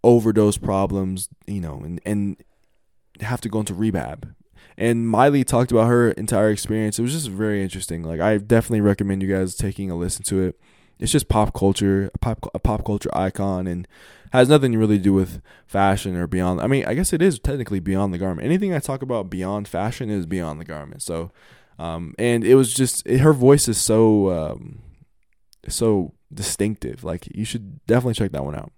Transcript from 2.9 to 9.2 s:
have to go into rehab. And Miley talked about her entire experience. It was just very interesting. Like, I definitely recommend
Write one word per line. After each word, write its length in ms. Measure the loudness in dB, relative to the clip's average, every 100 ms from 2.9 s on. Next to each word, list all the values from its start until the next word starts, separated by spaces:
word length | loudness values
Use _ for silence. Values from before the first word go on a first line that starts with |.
| _ _ _
have 200 | -6 -6
to 80 | -4
go 100 | -4
into 160 | -4 -2
rehab. 580 | -2 -2 -6 -12 -16 -20 _ _ -20 -2
And 300 | 0 2 2
Miley 360 | 4 4 4
talked 280 | 2 2 4
about 160 | 4 4
her 240 | 4 4
entire 380 | 0 -2 2 2
experience. 480 | 2 -2 -2 -2 -2
It 60 |
was 100 | -4
just 140 | -4 -8
very 340 | -4 -2 -2
interesting. 400 | -4 -6 -8 -8
Like, 180 | -6 -2
I 180 | 0 0
definitely 440 | 2 2 2 2
recommend 400 | 2 2 -2 -2